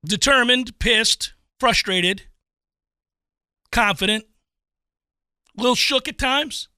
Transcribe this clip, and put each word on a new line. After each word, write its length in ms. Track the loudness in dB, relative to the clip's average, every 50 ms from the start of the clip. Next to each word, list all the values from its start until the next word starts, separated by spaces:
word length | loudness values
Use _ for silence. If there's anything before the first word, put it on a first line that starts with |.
| -4
Determined, 720 | -4 -4 0 2 2 4 4 4 2 2 0 0 -6 -8 _
pissed, 560 | 0 2 2 2 2 0 -2 -2 -6 -12 -12 _ _ _ _ _
frustrated, 640 | 0 0 0 0 -2 -2 -2 0 0 0 -2 -4 -8 -20 _ _ _ _ _ _ _ _ _ _ _ _ _ _ _ _ _ _ _ _ _ _ _ _ _ _ _ _
confident, 540 | -2 0 0 0 0 0 0 -2 -2 -2 -4 _ _ _ _ _ _ _ _ _ _ _ _ _ _ _ _ _ _ _ _ _ _ _ _ _ _ -2
a 20 |
little 140 | 0 2 2
shook 340 | 2 2 0 0 0 -2 -4
at 80 | -6
times. 520 | -4 -2 0 0 0 -2 -4 -8 -12 -12 _ _